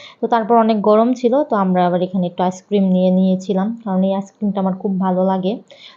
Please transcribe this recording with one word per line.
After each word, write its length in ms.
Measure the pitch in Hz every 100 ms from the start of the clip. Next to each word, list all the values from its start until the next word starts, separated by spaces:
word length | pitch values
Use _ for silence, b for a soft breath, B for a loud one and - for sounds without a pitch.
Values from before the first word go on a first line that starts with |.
| B B
তো 60 | 233
তারপর 300 | 233 214 233
অনেক 240 | 220 220
গরম 340 | 208 214 233
ছিল, 300 | 247 240 269
তো 120 | - 208
আমরা 300 | 185 180 175
আবার 160 | 175
এখানে 240 | 180 190 175
একটু 160 | 180
আইসক্রিম 420 | 180 185 - 202
নিয়ে 260 | 190 185 185
নিয়েছিলাম, 680 | 185 190 185 190 185 208 233
কারণ 200 | 202 185
এই 100 | 190
আইসক্রিমটা 460 | 196 196 _ 208 196
আমার 140 | 190
খুব 260 | 190 208 185
ভালো 240 | 185 180
লাগে। 340 | 185 190 185 240 - B B